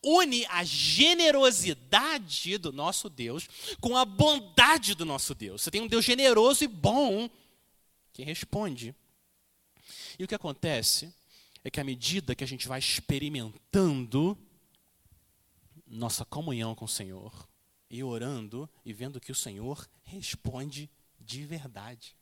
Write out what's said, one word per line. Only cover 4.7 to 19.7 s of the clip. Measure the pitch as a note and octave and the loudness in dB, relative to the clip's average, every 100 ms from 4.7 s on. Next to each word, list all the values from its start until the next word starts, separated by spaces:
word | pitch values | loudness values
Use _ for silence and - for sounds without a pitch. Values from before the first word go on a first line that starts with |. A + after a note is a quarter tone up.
| D#4+ G#3+ | 8 2
do | F3 | -4
nosso | E3 C3+ - | -4 -4 -4
Deus. | C#3+ G2+ G2+ | -6 -10 -6
Você | - | -4
tem | G3 | -4
um | A3+ | 0
Deus | A3+ | 2
generoso | A#3 B3 C4+ A3 A#3+ C#4 | 2 6 6 8 6 6
e | D4 | 0
bom | F#3+ F#3+ B3 C#4 G3 A#3 _ _ _ _ _ _ _ _ | 0 2 4 2 0 -4 _ _ _ _ _ _ _ _
que | - | -14
responde. | C#3 E3 - G3+ G#3 B2 A#2 C#3 _ _ _ _ _ _ _ _ - - - - | -10 -8 -6 -4 -4 -6 -12 -16 _ _ _ _ _ _ _ _ -20 -18 -18 -12
E | |
o | F#3 | -8
que | |
acontece | G#3 E3 C3+ E3+ C3 A2+ - E3+ _ _ _ _ - | -6 -6 -4 -2 0 2 0 -4 _ _ _ _ -14
é | C3 | -8
que | - | -6
à | |
medida | C3+ B2 A#2 F#3 D#3 | -6 -4 -2 -2 -4
que | B2+ | -6
a | C3 | -6
gente | C3 B2+ | -8 -8
vai | C3 | -4
experimentando | - - - C#3 D3 D3 A2 G#2+ _ G3 F#3 C3+ A#2 B2+ E3+ G3+ - _ _ _ _ _ _ _ _ _ _ _ _ D#3 | -2 -4 -2 -4 -2 -6 -8 -12 _ 2 4 2 0 2 2 0 -12 _ _ _ _ _ _ _ _ _ _ _ _ -20
nossa | _ A2+ A#2 - | _ -8 -6 -6
comunhão | - C#3+ E3 B2 A2+ A2 | -6 -8 -6 -4 -4 -6
com | |
o | A2+ | -8
Senhor, | - G2 F#2 G#2 - - _ _ _ _ | -8 -8 -14 -18 -20 -20 _ _ _ _
e | A#2 | -10
orando, | C3 A2+ B2+ C3+ G#2+ A#2 D3+ _ | -8 -6 -6 -8 -10 -12 -14 _
e | - | -16
vendo | G#2+ B2+ C3 | -12 -12 -14
que | - | -10
o | |
Senhor | C3 B2 G2 A#2 | -8 -8 -10 -10